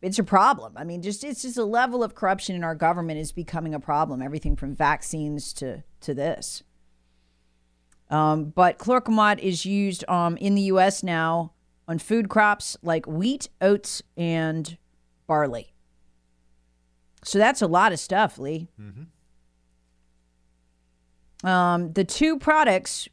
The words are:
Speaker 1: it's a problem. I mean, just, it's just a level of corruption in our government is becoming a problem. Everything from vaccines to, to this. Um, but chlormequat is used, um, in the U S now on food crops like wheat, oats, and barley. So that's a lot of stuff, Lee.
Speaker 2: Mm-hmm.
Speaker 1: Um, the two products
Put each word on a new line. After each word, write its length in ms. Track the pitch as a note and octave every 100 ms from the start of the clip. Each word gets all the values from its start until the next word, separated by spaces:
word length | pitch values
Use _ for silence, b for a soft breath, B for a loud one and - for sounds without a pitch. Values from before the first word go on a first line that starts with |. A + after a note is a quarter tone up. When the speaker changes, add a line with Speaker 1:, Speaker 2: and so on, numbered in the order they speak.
Speaker 1:
it's 160 | F#3 G3+
a 60 |
problem. 500 | G3 G3 A3 A3+ A2 A2+
I 60 |
mean, 200 | D#3+ F3
just, 200 | F#3 G3+
it's 200 | C#4+ B3+
just 160 | C4 A#3+
a 40 |
level 400 | G#3 A#3 B3+ B3
of 120 | A3 -
corruption 400 | F#3+ F#3 - F3+
in 80 |
our 100 | E3
government 460 | D#3+ E3 F3 E3 D#3
is 120 | D3+
becoming 440 | - E3 E3+ E3 D3+
a 40 |
problem. 440 | C#3+ D3 D#3 C3
Everything 320 | C3+ D3 D3+ C#3+
from 200 | C#3 C3+
vaccines 800 | D3 D3+ - D#3 D3+ D3 -
to, 300 | - C3 C3 - -
to 140 | - C3+
this. 480 | D3+ - - - - _ _ _ _ _ _ _ _ _ _ _ _ _ _
Um, 400 | D3+ D#3 D#3 D3+
but 260 | F3+ F3+ -
chlormequat 600 | A3 B3 A#3 A3 G#3 G#3
is 260 | F#3+ F3 F#3+
used, 380 | G3+ G3 F3+ -
um, 300 | F3+ E3+ E3+
in 160 | G3+
the 100 | G3+
U 160 | G3 F#3
S 220 | F#3+ G3
now 520 | F#3 E3 D#3+ E3+ E3 - _ _ -
on 100 | E3
food 320 | - A3+ G3+
crops 480 | A3 G#3 G#3 - -
like 240 | E3 E3 -
wheat, 420 | D#3 A3 C#4 - _
oats, 440 | F#3+ G3+ - - - -
and 640 | E3+ E3 D#3+ D#3+ D#3 E3 _ _ _ _ -
barley. 480 | D#3 C#3+ A#2 - _ _ _ _ _ _ _ _ _ _ _ _ _ _ _
So 160 | - G3
that's 240 | A3 C4+
a 40 | F#3
lot 240 | F3 G#3
of 80 | E3+
stuff, 380 | - F#3+ G3+ -
Lee. 300 | C3+ D#3+ E3+ -
Speaker 2:
Mm-hmm. 240 | G#2 G2+ D#3+ _ _ _ _ _ _ _ _ _ _ _ _ _ _ _ _ _ _ _ _ _ _ - F#3
Speaker 1:
Um, 460 | F3+ F3+ F3 E3+
the 100 | F3+
two 340 | F3+ - D#4 D4+
products 720 | D4+ D#4 C4+ F#3 - - -